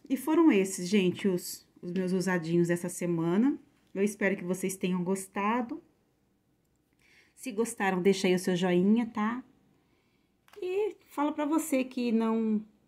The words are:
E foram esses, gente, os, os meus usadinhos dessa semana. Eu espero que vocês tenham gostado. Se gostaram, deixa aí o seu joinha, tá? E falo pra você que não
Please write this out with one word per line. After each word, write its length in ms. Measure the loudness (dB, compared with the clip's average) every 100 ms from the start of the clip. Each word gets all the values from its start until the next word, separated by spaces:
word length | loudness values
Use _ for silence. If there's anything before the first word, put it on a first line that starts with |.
| -6
E 80 | -6
foram 340 | 0 4 6
esses, 360 | 6 2 -4 0
gente, 400 | 2 2 0 -2
os, 380 | -2 -4 -14 _ _
os 100 | -8
meus 200 | -4 -2
usadinhos 560 | -2 0 -2 0 2 2
dessa 200 | 0 -4
semana. 720 | -6 -4 -2 0 2 2 0 -8 _ _
Eu 80 | -4
espero 340 | -4 0 -2 -2
que 80 |
vocês 320 | -4 -4 -4 -4
tenham 260 | -4 -2
gostado. 800 | -2 -4 -4 -4 -2 -2 -4 -10 -14 _ _ _ _ _ _ _ _ _ _ _ _ _ _
Se 180 | _ -8
gostaram, 500 | -4 -4 0 0 4
deixa 240 | 4 4 4
aí 80 |
o 40 | 2
seu 180 | 2 0
joinha, 500 | 2 4 4 4 2
tá? 360 | -2 -4 -4 -10 _ _ _ _ _ _ _ _ _ _ -12
E 360 | -6 -2 -2 -4 _
falo 240 | -4 -2
pra 120 | -2
você 400 | -2 -2 0 -2
que 260 | -2 -4 0
não 540 | 0 0 0 0 -2 -4 _